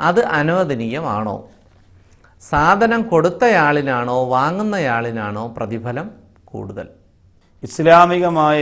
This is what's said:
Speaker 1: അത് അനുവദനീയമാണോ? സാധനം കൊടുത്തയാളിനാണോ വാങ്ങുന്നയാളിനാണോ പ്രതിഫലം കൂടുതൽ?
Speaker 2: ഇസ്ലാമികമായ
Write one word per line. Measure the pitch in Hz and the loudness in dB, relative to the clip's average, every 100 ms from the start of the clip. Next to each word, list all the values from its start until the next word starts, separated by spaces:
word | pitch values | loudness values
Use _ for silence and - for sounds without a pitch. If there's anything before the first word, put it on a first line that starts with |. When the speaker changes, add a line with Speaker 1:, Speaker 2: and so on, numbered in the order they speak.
Speaker 1:
അത് | 160 180 | 0 2
അനുവദനീയമാണോ? | - 151 151 180 170 123 113 135 160 107 107 101 - _ _ _ _ _ _ _ _ _ | 0 0 0 0 0 -4 -4 -6 -4 -4 -4 -8 -12 _ _ _ _ _ _ _ _ _
സാധനം | - 147 156 202 226 233 | -4 0 2 4 2 0
കൊടുത്തയാളിനാണോ | 226 165 175 180 240 190 147 147 139 127 120 127 127 | 0 2 2 2 2 4 2 2 0 -2 -2 -2 0
വാങ്ങുന്നയാളിനാണോ | 127 143 185 214 202 139 117 117 113 104 104 117 117 | 0 0 -2 -4 -2 -2 -2 -4 -6 -8 -8 -10 -8
പ്രതിഫലം | 113 113 113 123 202 - _ _ | -8 -8 -8 -10 -10 -16 _ _
കൂടുതൽ? | _ 107 101 101 85 - _ _ _ _ _ _ | _ -14 -12 -14 -16 -20 _ _ _ _ _ _
Speaker 2:
ഇസ്ലാമികമായ | - - 160 170 175 175 175 165 151 151 | -12 0 6 8 6 4 0 2 2 2